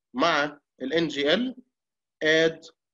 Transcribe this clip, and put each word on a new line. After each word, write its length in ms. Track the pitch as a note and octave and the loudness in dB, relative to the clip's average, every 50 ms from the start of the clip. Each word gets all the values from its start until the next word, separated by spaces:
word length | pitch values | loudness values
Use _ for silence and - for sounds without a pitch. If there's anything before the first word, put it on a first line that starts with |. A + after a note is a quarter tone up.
| _ _ - | _ _ -4
مع 440 | B2 D3+ E3+ D#3+ D3 C#3+ D3 - - _ _ _ - B2+ | 0 0 2 2 2 0 -2 -6 -12 _ _ _ -12 -8
ال 100 | C3 D#3+ | -4 -2
ان 160 | E3+ E3 D3+ | -2 -2 -2
جي 260 | C3+ C#3 C#3 C#3+ E3 | -2 -2 0 0 0
ال، 220 | G#3+ B3 C4 B3 - - _ _ _ _ _ _ _ _ _ _ - D#3 | 0 0 -4 -8 -10 -18 _ _ _ _ _ _ _ _ _ _ -4 0
اد، 420 | D#3 D#3+ D#3+ E3 E3 E3 - - - - _ _ _ | 2 4 4 4 2 0 -4 -16 -20 -20 _ _ _